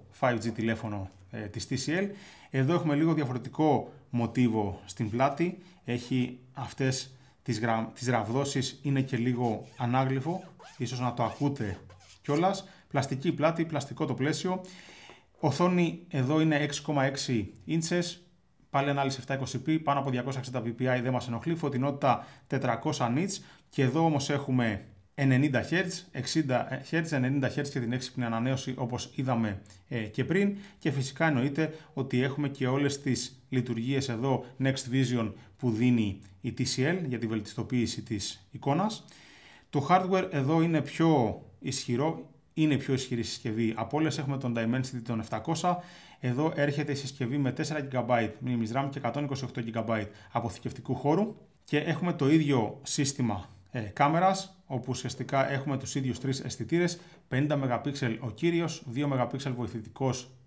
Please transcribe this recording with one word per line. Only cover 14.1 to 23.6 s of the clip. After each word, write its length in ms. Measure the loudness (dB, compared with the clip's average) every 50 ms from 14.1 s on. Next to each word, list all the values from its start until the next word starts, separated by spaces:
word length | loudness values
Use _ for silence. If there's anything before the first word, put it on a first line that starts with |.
| -2
πλαίσιο. 480 | 0 0 0 0 0 -2 -2 -4 -4 -6 -10 -16 -20 -20 -20 -20 -20 -20 -20 -20 -20 -20 _ _ _
Οθόνη 600 | 0 0 2 4 4 4 4 4 4 2 0 -4 -8 -4
εδώ 320 | -2 0 2 4 4 4
είναι 140 | 4 4 4
έξι 260 | 2 2 0 -2 -6
κόμμα 220 | -4 -2 2 2 2
έξι 500 | 2 0 -2 -2 0 0 0 0 -2 -8 -12 -6
ίντσες, 560 | -2 0 0 0 0 0 0 0 -2 -6 -10 -16 -20 _ _ _ _ _ _ _ _
πάλι 200 | 0 0 2 2
ανάλυση 280 | 2 2 0 0 -2 -4
εφτά 140 | -4 -4 -4
είκοσι 280 | -4 -4 -4 -6 -4
πι, 180 | -2 0 0 0
πάνω 200 | 2 2 0 0
από 100 | 0 0
διακόσια 300 | -2 -2 -2 -2 -4 -6
εξήντα 220 | -6 -6 -6 -4 -4
P 160 | -4 -4 0
P 160 | 0 2 2 2
I 40 |
δεν 100 | 2 0
μας 160 | 0 0 -2 -2
ενοχλεί, 280 | -6 -4 -2 -2 -2
φωτεινότητα 680 | -2 -2 -2 0 0 0 0 0 2 4 4 4 2 0 -6 -18 -20 -6 -4
τετρακόσια 680 | -2 0 2 2 0 0 0 -2 -2 0 0 2 2
nits 260 | 0 0 -2 -4 -8 -10 -14 -20 -20